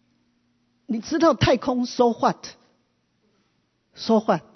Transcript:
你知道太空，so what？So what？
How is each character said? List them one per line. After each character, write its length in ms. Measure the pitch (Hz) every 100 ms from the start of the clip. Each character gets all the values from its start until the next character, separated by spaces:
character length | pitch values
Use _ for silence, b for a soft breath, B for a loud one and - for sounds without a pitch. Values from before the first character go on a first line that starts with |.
| _ _ _ _ _ _ _ _ -
你 140 | 226
知 200 | - 311
道 140 | 330
太 220 | 254 - 262
空， 300 | - 254 247
so 240 | - 240
what？So 2000 | 226 240 - - - _ _ _ _ _ _ _ _ _ _ _ _ _ - - 220
what？ 240 | 220 170 -